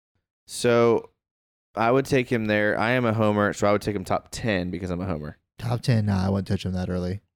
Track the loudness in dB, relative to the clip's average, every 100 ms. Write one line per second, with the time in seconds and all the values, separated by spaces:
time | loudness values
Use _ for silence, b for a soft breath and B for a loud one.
0 | _ _ _ _ -16 -4 2 4 6 4
1 | 0 _ _ _ _ _ _ -2 2 2
2 | 2 0 0 0 0 2 2 2 0 0
3 | 2 2 2 2 2 2 2 2 0 -4
4 | -2 -4 -6 -8 -2 -2 -2 -6 -6 -6
5 | -4 -6 -8 -16 _ -12 -6 -4 0 0
6 | 2 0 0 -2 -2 -4 -4 -6 -4 -4
7 | -4 -6 _